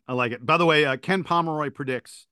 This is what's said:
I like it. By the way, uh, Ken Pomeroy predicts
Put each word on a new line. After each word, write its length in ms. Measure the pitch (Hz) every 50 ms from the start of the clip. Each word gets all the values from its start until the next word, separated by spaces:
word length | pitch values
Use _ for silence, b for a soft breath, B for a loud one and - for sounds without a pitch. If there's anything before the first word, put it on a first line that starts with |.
| _ -
I 60 | 131
like 180 | 123 123 117
it. 140 | 120 120 123
By 100 | 117 160
the 80 | 170 175
way, 220 | 165 156 151 151
uh, 100 | 139 131
Ken 260 | 131 - - 190 196
Pomeroy 480 | 160 - 170 170 165 165 156 151 151 139
predicts 560 | - - 143 127 127 120 - - - - - _